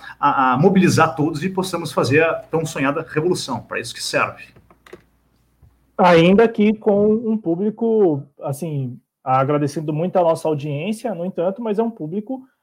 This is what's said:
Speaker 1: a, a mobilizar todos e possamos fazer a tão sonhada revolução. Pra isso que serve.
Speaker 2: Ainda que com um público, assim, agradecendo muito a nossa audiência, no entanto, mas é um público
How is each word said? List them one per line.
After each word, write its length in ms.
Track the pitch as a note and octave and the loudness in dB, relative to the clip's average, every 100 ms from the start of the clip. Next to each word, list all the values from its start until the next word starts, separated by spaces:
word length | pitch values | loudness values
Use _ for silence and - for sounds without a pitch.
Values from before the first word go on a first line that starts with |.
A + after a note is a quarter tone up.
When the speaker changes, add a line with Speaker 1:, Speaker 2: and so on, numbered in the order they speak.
| - - | -14 -2
Speaker 1:
a, 360 | C#3+ C3+ C3 | 0 2 2
a 40 | B2+ | 4
mobilizar 580 | F3+ F#3+ E3+ A#2+ D#3+ - | 4 4 4 4 2 2
todos 280 | D3+ D#3 | -2 -2
e 60 | F3+ | -4
possamos 420 | F#3+ F#3 E3+ D#3+ | -4 -4 -6 -4
fazer 320 | - C3+ C#3+ | -2 2 2
a 100 | E3 | 2
tão 320 | - - D#3+ D#3+ | 0 -4 -4 -4
sonhada 400 | - C#3 D3 D#3 | -2 -2 -2 -4
revolução. 500 | - E3 F3+ - A#2+ | -4 -2 -2 -4 -8
Pra 200 | - G2+ | -8 -8
isso 140 | - | -8
que 80 | - | -10
serve. 420 | - D3 A#2 - - _ _ _ _ - _ _ _ _ _ _ _ _ _ - | -6 -2 -2 -6 -20 _ _ _ _ -20 _ _ _ _ _ _ _ _ _ 0
Speaker 2:
Ainda 500 | F#3 F3 E3 G3 A#3 | 4 6 6 6 4
que 260 | A3+ G#3 | 4 0
com 400 | G#3+ G#3+ G3+ G#3 | 2 0 2 2
um 220 | A3 A#3 A3 | 2 0 -4
público, 880 | E3+ E3+ G#3 G#3+ A3+ A3 G3 C#3+ C#3 _ | -2 -2 -2 -2 0 2 2 2 -4 _
assim, 560 | D#3 C3+ E3+ D3 C3 B2+ _ _ | -10 -8 -6 -6 -6 -10 _ _
agradecendo 720 | - C3 C3+ D3 C#3+ D#3 D#3 | -2 0 2 0 -2 -4 -6
muito 240 | D3+ F3+ F#3+ | -4 -2 2
a 40 | |
nossa 260 | E3+ D#3+ D#3+ | 2 2 -2
audiência, 640 | D3+ D3 C#3+ E3+ A3 B3 | -4 -4 -6 -6 -6 -6
no 120 | F3 F3+ | -6 -6
entanto, 360 | F#3 F3 G3 | -4 -4 -4
mas 160 | A#3 G3+ | -4 -2
é 60 | |
um 80 | A3+ | -2
público 560 | A3+ D3+ F#3 G#3+ C4 C4 _ | -4 -8 -8 -8 -10 -12 _